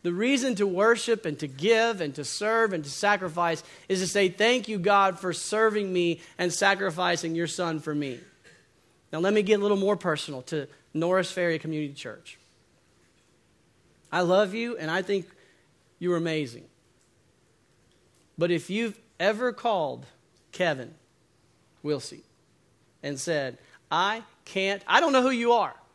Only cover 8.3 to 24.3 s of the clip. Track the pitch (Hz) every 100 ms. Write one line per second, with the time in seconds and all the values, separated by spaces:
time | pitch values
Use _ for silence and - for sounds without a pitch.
8.3 | _ - - _ _ _ _ _ 156 185
9.3 | 214 196 208 202 202 196 202 180 151 -
10.3 | 131 - 156 139 - _ 156 165 185 180
11.3 | - 175 160 160 151 147 139 120 107 -
12.3 | - _ _ _ _ _ _ _ _ _
13.3 | _ _ _ _ _ _ _ _ 165 175
14.3 | 190 202 220 233 240 156 175 190 196 165
15.3 | - _ _ _ _ _ _ 175 170 165
16.3 | 156 135 117 - _ _ _ _ _ _
17.3 | _ _ _ _ _ _ _ _ _ _
18.3 | - 170 170 - 202 233 - _ - 185
19.3 | 214 247 - 240 196 147 127 135 _ _
20.3 | _ _ - 175 135 117 - _ _ _
21.3 | _ _ _ _ _ 147 143 - - _
22.3 | _ _ _ _ _ _ _ 143 135 170
23.3 | 151 135 123 - - _ 156 190 226 214